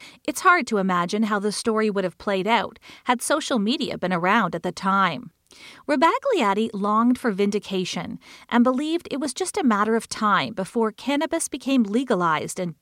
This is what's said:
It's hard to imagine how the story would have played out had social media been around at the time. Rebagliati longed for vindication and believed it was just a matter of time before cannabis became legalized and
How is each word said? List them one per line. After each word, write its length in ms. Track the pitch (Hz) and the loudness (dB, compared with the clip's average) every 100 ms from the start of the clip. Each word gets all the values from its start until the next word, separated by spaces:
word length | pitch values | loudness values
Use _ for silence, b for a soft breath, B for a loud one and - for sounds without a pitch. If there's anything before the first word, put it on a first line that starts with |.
| B B | B B
It's 180 | B 285 370 | B 0 4
hard 180 | 359 247 | 4 4
to 100 | 208 | 0
imagine 460 | 190 180 175 208 | 0 0 0 0
how 160 | 220 208 | 0 0
the 120 | 208 | -2
story 380 | 196 - 220 214 | -4 -2 0 0
would 160 | 196 185 | 0 -2
have 120 | - | -4
played 300 | - 196 190 | -4 -2 2
out 320 | 226 185 - B B | 2 0 -8 B B
had 180 | B 247 | B -2
social 380 | - 302 - 262 | 0 -2 0 0
media 380 | 202 302 240 - | 0 -2 -2 -4
been 160 | 180 | -2
around 420 | 180 175 220 202 165 | 0 2 2 0 -2
at 80 | |
the 80 | 180 | -6
time. 600 | 170 196 196 190 151 - _ _ B B B B | -4 0 2 2 -2 -10 _ _ B B B B
Rebagliati 800 | 285 330 480 571 427 208 196 226 | 2 4 2 0 2 2 2 -2
longed 440 | 196 202 214 240 254 | -2 0 2 4 2
for 140 | 247 | 0
vindication 880 | 190 202 202 - 190 185 - - - B B B | 0 0 -2 -4 -4 -4 -6 -8 -12 B B B
and 160 | 233 247 | 2 4
believed 420 | 254 302 330 - | 2 -2 -4 -4
it 100 | 277 | -6
was 140 | 285 | -6
just 240 | - 370 - | -4 -6 0
a 60 | |
matter 320 | 294 208 214 226 | 2 2 2 0
of 140 | - | -2
time 440 | - 214 185 135 | -2 2 2 0
before 380 | - 185 240 220 | -4 -6 -2 -2
cannabis 560 | 214 - 285 320 330 - | -2 -4 -2 -2 -2 -4
became 360 | 294 254 269 | -6 0 2
legalized 760 | 202 214 269 196 175 156 165 - | 2 0 0 2 2 0 -2 -6
and 160 | 180 156 | -8 -8